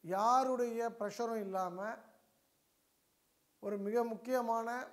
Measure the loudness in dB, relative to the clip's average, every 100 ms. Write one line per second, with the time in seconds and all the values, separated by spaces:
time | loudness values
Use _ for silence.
0 | -2 2 6 6 6 2 0 0 -4 -2
1 | -6 -2 -2 -2 -2 -2 -2 -4 -6 -8
2 | -14 _ _ _ _ _ _ _ _ _
3 | _ _ _ _ _ _ -6 -4 0 0
4 | 0 -4 -2 0 2 0 0 -4 -8